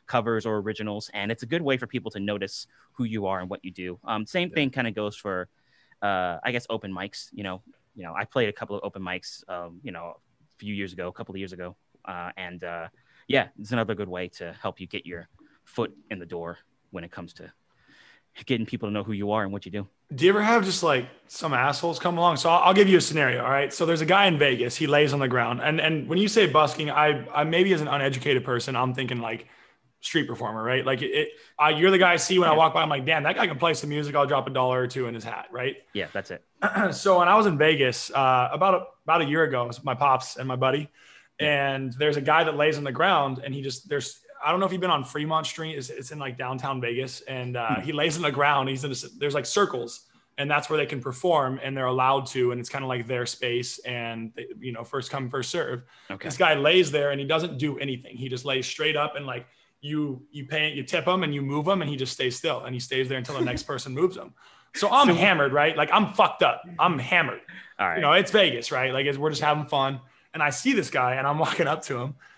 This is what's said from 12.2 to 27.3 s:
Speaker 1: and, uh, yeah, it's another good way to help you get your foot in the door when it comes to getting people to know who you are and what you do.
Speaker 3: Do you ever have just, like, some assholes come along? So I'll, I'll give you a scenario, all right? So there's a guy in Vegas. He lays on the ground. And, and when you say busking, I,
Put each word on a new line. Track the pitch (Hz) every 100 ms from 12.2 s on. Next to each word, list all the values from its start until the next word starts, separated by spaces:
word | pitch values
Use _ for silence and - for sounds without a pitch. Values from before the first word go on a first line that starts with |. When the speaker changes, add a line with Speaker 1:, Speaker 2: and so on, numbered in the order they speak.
| 87 95
Speaker 1:
and, | 92 90
uh, | 87 85 82 _ _ _ -
yeah, | 117 98 -
it's | 104
another | 120 107 104
good | 98
way | 90 90 -
to | 87 82
help | 101 -
you | 92
get | 104 82
your | 85 87 _ _ _
foot | _ - 110 - _
in | 98
the | 82
door | 87 85 87 _ _ _
when | 92 85
it |
comes | - 82
to | - 87 _ _ _ _ _ - _ _ - -
getting | 120 113
people | 123 104
to |
know | 104
who | 101
you | 101 101
are | 107
and | 98
what | 101 92
you |
do. | 104 98 _ _
Speaker 3:
Do | 135 175
you |
ever | 208
have | 214 233 190
just, | 170
like, | 170 131 123 - _
some | - 160
assholes | 131 135 139 170 151
come | 175 170
along? | 175 147
So | 165
I'll, | 170 170
I'll |
give | 190 196
you | 180
a |
scenario, | 135 156 135 123
all | 123
right? | 139 139
So | - 165
there's | 165
a | 160
guy | 190 196
in | 151
Vegas. | 143 123 120 -
He | 151
lays | 147 151
on | 143
the | 131
ground. | 123 117 120
And, | 131 156
and | 156 160 127
when | 175
you | 208
say | 226 180
busking, | 143 147 143 151
I, | 143 151 147 -